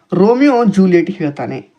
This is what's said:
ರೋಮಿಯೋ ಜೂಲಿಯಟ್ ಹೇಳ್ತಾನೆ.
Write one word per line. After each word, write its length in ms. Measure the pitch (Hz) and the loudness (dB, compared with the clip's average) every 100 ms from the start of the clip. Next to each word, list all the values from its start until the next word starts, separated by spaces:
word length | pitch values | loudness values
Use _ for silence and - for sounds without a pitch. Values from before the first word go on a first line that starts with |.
| - | -6
ರೋಮಿಯೋ 520 | 175 202 247 285 240 | 0 2 2 2 2
ಜೂಲಿಯಟ್ 460 | 226 180 190 175 160 | 0 2 2 2 0
ಹೇಳ್ತಾನೆ. 600 | - 151 143 - 131 - | -4 -6 -6 -10 -10 -14